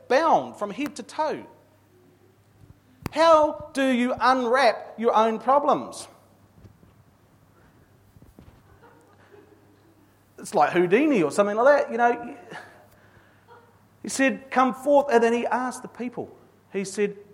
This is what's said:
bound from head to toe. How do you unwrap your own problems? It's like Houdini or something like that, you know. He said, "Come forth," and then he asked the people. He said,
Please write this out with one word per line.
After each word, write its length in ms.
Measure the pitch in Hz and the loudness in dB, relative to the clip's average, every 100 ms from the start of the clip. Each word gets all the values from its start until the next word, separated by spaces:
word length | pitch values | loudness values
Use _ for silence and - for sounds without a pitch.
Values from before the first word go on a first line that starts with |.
| - | -2
bound 500 | 254 330 208 120 - | 0 2 0 -2 -10
from 140 | 202 | -10
head 240 | 190 285 - | -8 -10 -10
to 60 | |
toe. 420 | - - 311 160 98 - _ _ _ _ _ _ _ _ _ _ - - _ _ - | -12 -8 -6 -8 -12 -20 _ _ _ _ _ _ _ _ _ _ -20 -20 _ _ -8
How 600 | 294 330 311 302 - - | 2 4 6 4 -2 -8
do 120 | 262 | -2
you 300 | 269 240 247 247 | 0 0 -2 0
unwrap 760 | 233 262 240 254 247 202 - - | 0 0 0 2 2 0 -6 -4
your 160 | 226 | 0
own 280 | 214 226 220 | 2 2 0
problems? 680 | 247 285 294 175 104 - - - _ _ _ _ - _ _ _ _ _ _ _ _ _ _ _ _ _ _ _ - _ - _ _ _ 480 _ _ _ _ 403 _ _ _ _ _ _ _ _ _ - | 0 0 2 0 -4 -14 -20 -20 _ _ _ _ -20 _ _ _ _ _ _ _ _ _ _ _ _ _ _ _ -20 _ -20 _ _ _ _ _ _ _ _ -20 _ _ _ _ _ _ _ _ _ -20
It's 160 | - | -6
like 160 | 180 143 | 0 2
Houdini 540 | 175 175 214 311 247 | 2 2 2 2 2
or 80 | 147 | 0
something 240 | 196 202 214 | 0 0 2
like 320 | 262 285 285 | 4 4 0
that, 20 | |
you 80 | 233 | 0
know. 380 | 240 247 247 - - - - - _ _ _ _ _ _ _ - _ _ _ _ | 0 0 -8 -18 -18 -20 -20 -20 _ _ _ _ _ _ _ -20 _ _ _ _
He 60 | - | -8
said, 400 | - 269 190 - | -2 0 -2 -4
"Come 240 | 254 254 | 0 0
forth," 320 | - 294 285 285 | 0 2 2 4
and 100 | 233 | 2
then 80 | 226 | 2
he 120 | 240 240 | 0 -2
asked 360 | 233 254 - | -4 -6 -10
the 60 | 202 | -16
people. 420 | - 240 175 107 - _ _ _ | -12 -12 -12 -14 -16 _ _ _
He 120 | 190 | -10
said, 320 | 196 214 202 - - | -8 -4 -4 -6 -20